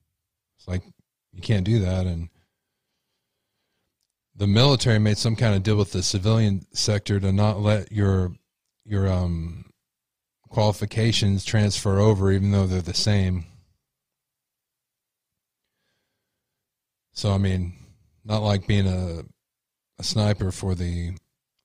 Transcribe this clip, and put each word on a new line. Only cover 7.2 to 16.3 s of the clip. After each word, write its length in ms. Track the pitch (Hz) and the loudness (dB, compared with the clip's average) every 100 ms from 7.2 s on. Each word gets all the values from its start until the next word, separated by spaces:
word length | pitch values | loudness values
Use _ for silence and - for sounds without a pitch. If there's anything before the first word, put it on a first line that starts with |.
| 95 | 0
not 280 | 98 107 101 | 2 2 0
let 300 | 104 107 - | 0 0 -2
your, 420 | 104 98 95 90 - _ _ _ _ | 0 2 2 -2 -8 _ _ _ _
your, 240 | 107 101 98 | -6 -2 0
um, 560 | 90 90 82 85 85 - _ _ _ _ _ _ _ _ | 0 -2 -4 -6 -12 -18 _ _ _ _ _ _ _ _
qualifications 960 | - 107 101 107 117 113 - 101 95 | 0 0 0 -4 -2 0 2 0 0
transfer 540 | - 110 104 - 104 98 | 0 0 0 0 0 2
over, 320 | 107 95 98 | 4 4 2
even 200 | 98 98 | 2 2
though 160 | 101 92 | 2 0
they're 160 | 92 | -2
the 100 | 85 | -4
same. 520 | - 107 101 92 90 82 - _ _ _ _ _ _ _ _ _ _ _ _ _ _ _ _ _ _ _ _ _ _ _ _ _ _ _ | -2 0 2 0 -2 -8 -20 _ _ _ _ _ _ _ _ _ _ _ _ _ _ _ _ _ _ _ _ _ _ _ _ _ _ _